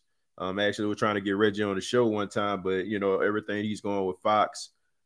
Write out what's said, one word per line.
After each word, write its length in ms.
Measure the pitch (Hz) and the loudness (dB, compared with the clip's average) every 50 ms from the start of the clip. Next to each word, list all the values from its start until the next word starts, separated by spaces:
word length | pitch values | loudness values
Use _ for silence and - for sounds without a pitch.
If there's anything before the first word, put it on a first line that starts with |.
| _ _ _ _ _ _ - | _ _ _ _ _ _ -12
Um, 200 | - 90 92 92 | -8 -6 -4 -2
actually, 300 | 104 104 104 101 - 104 | 0 0 0 0 0 -2
we're 80 | 104 104 | -2 0
trying 200 | - 117 107 104 | 0 0 2 2
to 60 | 101 | 0
get 140 | 98 101 98 | 0 0 2
Reggie 280 | 101 110 107 98 104 104 | 4 4 4 4 2 -2
on 120 | 101 98 | -2 -2
the 60 | 95 | -4
show 260 | - - 123 123 120 | -2 0 2 2 4
one 220 | 113 107 104 101 98 | 2 2 -2 -2 -4
time, 320 | - 110 101 104 101 95 | -2 -2 -2 -2 -2 -2
but, 240 | 90 95 95 92 90 | -2 0 0 0 -2
you 120 | 104 110 | -2 -2
know, 220 | 98 101 98 95 85 | 0 0 2 2 2
everything 460 | 78 104 104 107 104 - 101 104 104 | 2 2 0 -2 -2 -4 -4 -4 -2
he's 160 | 107 104 95 | -4 -4 -6
going 240 | - 101 101 101 95 | -4 -4 -2 -2 -2
with 160 | 92 92 - - | -2 -4 -2 0
Fox 460 | 107 107 107 98 - - - - - _ _ _ _ _ _ _ | 2 4 4 2 0 -2 -10 -16 -16 _ _ _ _ _ _ _